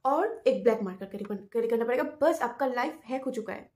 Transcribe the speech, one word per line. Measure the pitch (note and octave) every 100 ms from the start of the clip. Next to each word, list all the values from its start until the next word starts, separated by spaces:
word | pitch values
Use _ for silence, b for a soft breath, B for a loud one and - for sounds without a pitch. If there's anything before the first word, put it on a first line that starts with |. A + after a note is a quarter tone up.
और | C4 D4 G#4+ - C4
एक | C4
ब्लैक | A3 A3
मार्कर | G3 F#3 F#3+
कैरी | G3+
कर-, | G3+ G3+ -
कैरी | A#3 A3+
करना | A#3
पड़ेगा। | A#3 B3+ D4 -
बस | D4+ D#4+
आपका | - - C4+
लाइफ | B3 D4 -
हैक | A3+ C4
हो | C4
चुका | B3 G#3
है | - -